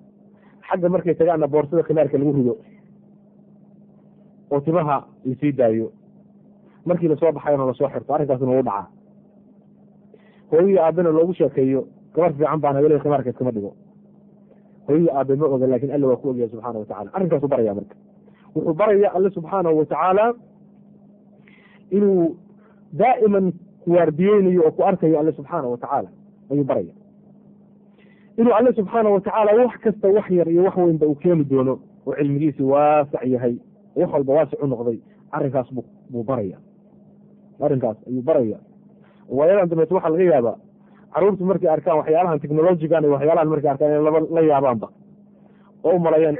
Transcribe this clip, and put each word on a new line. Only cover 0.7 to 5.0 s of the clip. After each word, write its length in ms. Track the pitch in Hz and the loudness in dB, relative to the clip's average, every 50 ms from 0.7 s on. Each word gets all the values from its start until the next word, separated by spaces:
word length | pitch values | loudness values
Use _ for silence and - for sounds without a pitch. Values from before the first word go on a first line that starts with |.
Xagga 180 | 190 190 175 180 | -4 -2 0 0
markay 260 | 180 180 170 175 156 | 0 0 -2 -2 0
tagaanna, 320 | 143 165 170 170 156 151 143 | 0 2 2 2 0 0 0
boorsada 340 | 143 151 147 143 - 170 156 | 0 -2 -2 0 -2 -2 -2
khimaarka 360 | - 151 160 147 143 151 139 | 0 0 0 0 0 0 0
lagu 140 | 139 151 139 | 0 0 0
rido. 220 | 139 123 120 113 - - - - - - - - - - - - _ _ _ _ _ _ _ - - - _ - - - - _ - _ _ _ - - - _ - - - | 0 0 0 -2 -4 -8 -18 -20 -20 -20 -20 -20 -20 -20 -20 -20 _ _ _ _ _ _ _ -20 -20 -20 _ -20 -20 -20 -20 _ -20 _ _ _ -20 -20 -20 _ -20 -8 -6
Oo 100 | 143 143 | -4 -2
timaha 460 | 139 156 160 180 160 147 139 131 | -2 0 0 0 0 0 -2 -2